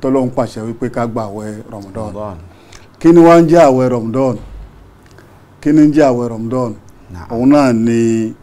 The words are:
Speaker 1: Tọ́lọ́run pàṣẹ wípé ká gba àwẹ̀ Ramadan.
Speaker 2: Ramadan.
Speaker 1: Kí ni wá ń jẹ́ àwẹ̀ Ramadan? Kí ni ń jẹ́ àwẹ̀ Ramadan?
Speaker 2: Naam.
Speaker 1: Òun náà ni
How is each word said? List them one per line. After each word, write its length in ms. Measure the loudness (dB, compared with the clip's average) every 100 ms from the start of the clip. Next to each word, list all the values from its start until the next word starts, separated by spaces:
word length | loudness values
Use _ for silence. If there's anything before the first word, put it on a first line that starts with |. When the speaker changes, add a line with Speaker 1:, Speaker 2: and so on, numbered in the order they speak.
Speaker 1:
Tọ́lọ́run 300 | -2 -2 -2
pàṣẹ 300 | -4 -6 -6
wípé 280 | -12 -8 -8
ká 160 | -6 -6
gba 160 | -6
àwẹ̀ 380 | -10 -10 -12 -14 -16
Ramadan. 340 | -18 -16 -12 -12
Speaker 2:
Ramadan. 240 | -12 -14 -14 -20 -20 _ -20 -20 _
Speaker 1:
Kí 100 | 4
ni 80 | 6
wá 200 | 6 6
ń 80 | 4
jẹ́ 140 | 4
àwẹ̀ 240 | 4 4 0
Ramadan? 480 | -2 -4 -4 -4 -4 -12 -20 -20 -20 -20 _ _ -20 -20 _ _ _
Kí 120 | 0
ni 100 | 2 4
ń 60 |
jẹ́ 120 | 4 2
àwẹ̀ 220 | 0 -4
Ramadan? 460 | -8 -8 -6 -6 -10 -20 _ _
Speaker 2:
Naam. 140 | -20 -12
Speaker 1:
Òun 180 | -2 2
náà 220 | 4 4
ni 640 | 2 0 0 0 -2 -4 -10